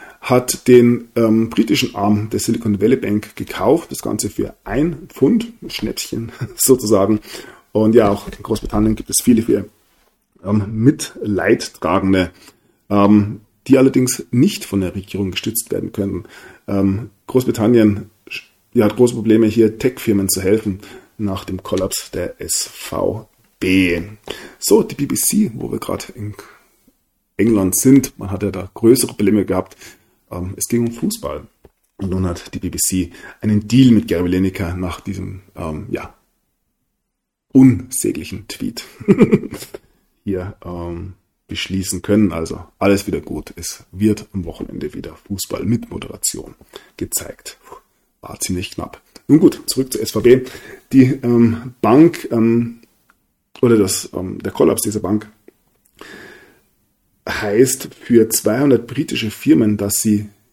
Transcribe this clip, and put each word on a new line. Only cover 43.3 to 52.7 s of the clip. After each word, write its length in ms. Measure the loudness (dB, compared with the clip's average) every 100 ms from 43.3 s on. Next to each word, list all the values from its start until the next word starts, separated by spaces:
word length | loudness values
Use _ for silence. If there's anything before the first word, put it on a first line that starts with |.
| -12 -12 -14
Es 280 | -14 -14 _
wird 340 | -2 0 0 -4
am 140 | -10 -10
Wochenende 480 | -10 -12 -10 -10
wieder 220 | -10 -14 -16 -12
Fußball 400 | -10 -8 -6 -2
mit 240 | -2 -4
Moderation 640 | -12 -12 -6 -6 -6 -14 -18 _ -20 _ -12
gezeigt. 600 | -8 -8 -10 -16 -18 -20 -20 -20 _ _ _ _
War 180 | -16 -10
ziemlich 300 | -6 -6 -8
knapp. 320 | -10 -12 -14 _ -12 2
Nun 100 | 6
gut, 240 | 6 2 -8
zurück 260 | -4 -4
zur 100 | -4
S 100 | -4
V 100 | 2
B. 200 | 6 6 4 -14 -20 -20 0
Die, 120 | 4
ähm, 720 | 4 4 2 4 4 2 -6 -4
Bank, 480 | 2 6 6 4 -4
ähm, 480 | 0 2 2 0